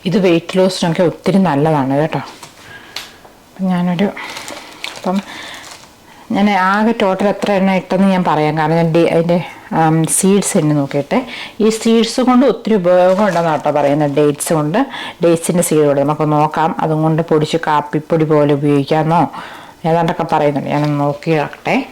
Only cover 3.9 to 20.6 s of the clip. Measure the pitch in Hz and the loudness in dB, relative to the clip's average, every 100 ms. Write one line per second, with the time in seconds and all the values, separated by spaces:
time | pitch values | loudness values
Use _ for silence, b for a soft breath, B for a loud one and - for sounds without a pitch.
3.9 | 170 202 - B B B B B B - | -2 -4 -4 B B B B B B -16
4.9 | - 190 196 - B B B B B B | -8 -4 -4 -6 B B B B B B
5.9 | - - - - 190 208 196 185 202 220 | -20 -20 -20 -6 0 2 2 2 2 0
6.9 | 233 202 190 202 196 - 196 190 190 180 | 0 0 2 0 -2 0 0 2 0 0
7.9 | 185 196 185 180 151 151 156 156 165 165 | 2 2 2 2 2 0 0 0 2 2
8.9 | 170 160 165 165 175 - B B 160 160 | 2 2 2 2 0 -2 B B 0 2
9.9 | 160 156 - 190 202 - 190 151 151 139 | 2 0 0 2 2 2 0 2 0 0
10.9 | 143 139 214 262 B B - 220 220 226 | -4 -2 -4 -4 B B 0 0 2 2
11.9 | 226 220 - 254 247 262 226 202 214 175 | 2 2 0 2 4 2 0 0 0 4
12.9 | 180 180 190 208 170 170 147 151 147 143 | 4 4 2 0 0 0 0 0 0 0
13.9 | 143 147 139 147 143 - 160 151 202 269 | 0 0 2 0 0 -2 -2 0 -2 -2
14.9 | B B - 170 165 - 175 170 151 147 | B B -2 2 2 0 -2 2 2 4
15.9 | 143 143 151 151 151 151 160 160 - 160 | 2 0 0 0 2 0 0 -2 -2 -2
16.9 | 156 156 160 165 156 151 165 160 151 147 | 0 0 0 2 0 0 -2 0 -2 -2
17.9 | 156 - 165 156 151 147 143 147 143 139 | -6 -2 0 2 2 2 2 2 0 2
18.9 | 156 156 170 143 B B B B B 165 | 0 2 2 0 B B B B B 0
19.9 | 165 165 170 160 156 147 143 | 0 0 -2 -2 0 0 -2